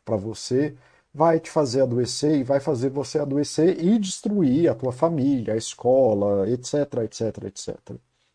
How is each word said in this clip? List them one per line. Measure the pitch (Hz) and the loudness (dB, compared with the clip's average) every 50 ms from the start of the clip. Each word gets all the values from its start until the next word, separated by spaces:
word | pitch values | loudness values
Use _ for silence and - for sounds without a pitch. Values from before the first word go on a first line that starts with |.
| _ | _
pra | - 113 | -4 -2
você, | 104 95 110 107 - - - 123 131 147 151 - - _ _ _ _ _ _ - | -2 -2 -6 -8 -10 -6 -2 0 0 0 -2 -4 -10 _ _ _ _ _ _ -2
vai | 143 156 170 165 160 | 2 4 4 4 2
te | 160 - | 0 -2
fazer | - 165 147 127 113 135 | 0 0 0 2 2 2
adoecer | 135 123 120 120 123 120 - - - 151 156 | 2 2 2 0 -2 -2 -2 -2 0 2 2
e | 143 127 | 2 2
vai | 117 139 139 | 0 0 0
fazer | - 160 151 117 123 139 | 0 -2 -2 -2 -2 -2
você | 127 143 131 - - 156 | -2 -4 -6 -4 -4 -4
adoecer | 147 143 135 143 147 - - - 156 180 175 - 160 | -2 -2 -2 -2 -2 -2 0 2 2 2 2 2 2
e | 180 220 233 | 2 2 2
destruir | 202 185 - - - 220 208 208 175 131 123 151 170 156 | 0 -2 -6 -6 -4 -2 0 2 2 2 4 4 2 2
a | 113 | 2
tua | - - 131 120 | 0 -2 -4 -2
família, | 127 160 170 170 147 127 139 143 127 110 101 107 | 0 0 0 0 0 0 0 0 0 0 -2 -2
a | |
escola, | 113 110 - - - - 120 127 135 135 117 107 101 101 101 101 98 95 101 | -4 -4 -6 -10 -2 2 4 4 6 6 4 4 2 2 2 2 2 0 0
et | 120 123 123 | -2 -4 -4
cetera, | - - 147 143 - - 123 113 | -4 -2 -2 -2 -2 -2 -4 -4
et | 104 - | -6 -4
cetera, | - 113 110 - - 98 101 | -4 -4 -4 -4 -6 -10 -12
et | 98 - | -12 -12
cetera. | - - - - _ - 117 123 - _ _ _ _ _ | -12 -12 -12 -12 _ -16 -16 -16 -16 _ _ _ _ _